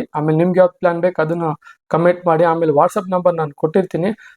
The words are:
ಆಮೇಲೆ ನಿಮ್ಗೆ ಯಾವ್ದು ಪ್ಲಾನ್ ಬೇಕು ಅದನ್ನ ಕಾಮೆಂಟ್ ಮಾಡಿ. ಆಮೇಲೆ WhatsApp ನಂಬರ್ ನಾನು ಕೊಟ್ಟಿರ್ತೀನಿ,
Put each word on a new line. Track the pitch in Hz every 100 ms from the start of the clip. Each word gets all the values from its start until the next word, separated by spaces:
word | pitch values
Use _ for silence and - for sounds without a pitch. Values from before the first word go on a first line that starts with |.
| - 151
ಆಮೇಲೆ | 156 156
ನಿಮ್ಗೆ | 180 180
ಯಾವ್ದು | 180 -
ಪ್ಲಾನ್ | 175 170
ಬೇಕು | 180 180
ಅದನ್ನ | 156 170 165 151 - - -
ಕಾಮೆಂಟ್ | 160 175 175 180
ಮಾಡಿ. | 160
ಆಮೇಲೆ | 170 165 160
WhatsApp | 143 175 214 185
ನಂಬರ್ | 180 175 165
ನಾನು | 147 -
ಕೊಟ್ಟಿರ್ತೀನಿ, | 156 190 185 160 185 214 -